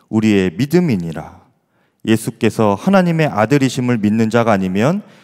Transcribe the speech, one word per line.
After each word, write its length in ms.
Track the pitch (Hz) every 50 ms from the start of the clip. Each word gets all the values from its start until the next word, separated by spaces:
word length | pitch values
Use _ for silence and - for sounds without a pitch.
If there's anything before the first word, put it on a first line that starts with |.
| _ -
우리의 420 | 107 110 107 110 104 98 92 90 80
믿음이니라. 840 | 98 139 143 165 180 180 151 110 90 85 82 76 80 76 80 85 - _ _ _ _ _ _ _ _ _ _ _ _ -
예수께서 680 | 107 110 113 - - - - 120 107 - - 110 104 101
하나님의 520 | 95 - 190 196 190 180 170 165 160 156
아들이심을 720 | 139 - 101 110 110 143 139 135 123 - 135 123 123 123 110
믿는 300 | 98 104 107 113 110 107
자가 220 | 113 120 113 113
아니면 500 | 104 95 95 92 92 101 113 151 185 208 - - - -